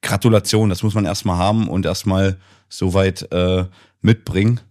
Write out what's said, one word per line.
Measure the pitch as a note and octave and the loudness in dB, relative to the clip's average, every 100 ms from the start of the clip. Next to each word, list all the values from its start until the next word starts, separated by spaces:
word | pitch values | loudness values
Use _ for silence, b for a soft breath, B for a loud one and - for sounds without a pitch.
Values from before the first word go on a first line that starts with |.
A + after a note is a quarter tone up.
Gratulation, | - G2+ A#2+ A2 - G#2+ G#2+ | -2 0 4 2 2 0 2
das | F2+ | 0
muss | G#2+ | -2
man | G#2 | -2
erstmal | F#2+ G2+ G2+ F2 | -2 -2 -2 0
haben | F#2+ A2 G#2 | 0 0 0
und | F2+ E2+ | -2 -2
erstmal | F#2 - F#2+ G2 F#2 b b b | -2 -2 0 0 -2 b b b
soweit, | - F#2+ F#2 F#2+ F#2 - | -6 -2 2 0 -2 -6
äh, | F2+ F2+ F#2 F#2 b b b | -2 0 0 -4 b b b
mitbringen. | G#2+ G#2+ - F#2 G#2 A#2+ - | 2 2 0 0 0 -2 -6